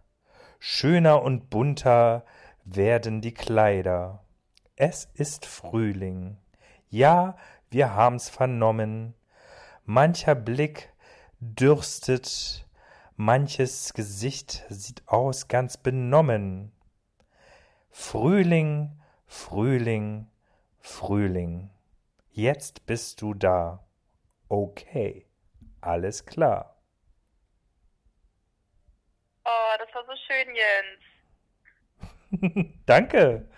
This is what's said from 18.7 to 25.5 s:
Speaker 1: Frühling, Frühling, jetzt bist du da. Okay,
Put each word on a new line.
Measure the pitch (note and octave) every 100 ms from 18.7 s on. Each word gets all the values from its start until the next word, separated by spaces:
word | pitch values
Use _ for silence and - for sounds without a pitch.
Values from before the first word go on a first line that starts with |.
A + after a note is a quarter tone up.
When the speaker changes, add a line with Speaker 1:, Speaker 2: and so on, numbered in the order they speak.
| D3 D3 - _ _ _
Speaker 1:
Frühling, | - - G2 A#2+ B2+ A#2 A2 G#2+ G#2+ A2 _ _ _ _ _
Frühling, | - - - G2+ G2 F2+ E2+ E2+ G2 _ _ _ _ _ _
jetzt | - A2+ D3+ - - -
bist | A2+ - -
du | G#2 G2
da. | F#2+ F#2 E2+ F#2 _ _ _ _ _ _ -
Okay, | G#2 G2+ - - C3 G2 - _ _ _